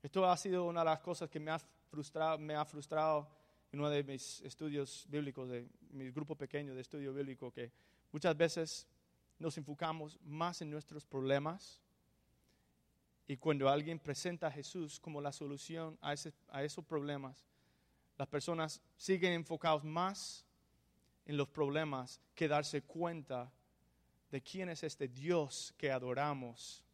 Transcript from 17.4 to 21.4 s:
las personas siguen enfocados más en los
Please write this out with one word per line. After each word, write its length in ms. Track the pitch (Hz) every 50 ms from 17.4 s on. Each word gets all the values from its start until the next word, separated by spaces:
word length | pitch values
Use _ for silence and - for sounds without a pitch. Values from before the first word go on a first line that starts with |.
| _ _ _ _ _ _ _ _ _ _ _ _ _ _ _ _
las 100 | 139 -
personas 540 | - 143 - - 170 165 160 156 - - _ _ _ _
siguen 340 | - - 190 185 175 185
enfocados 540 | 175 170 160 - 165 151 - 165 156 151 147
más 600 | 156 156 170 180 190 202 - - - - - - _ _ _ _ _ _ _ _ _ _ _ _ _ _ _ _
en 120 | - 147
los 100 | 143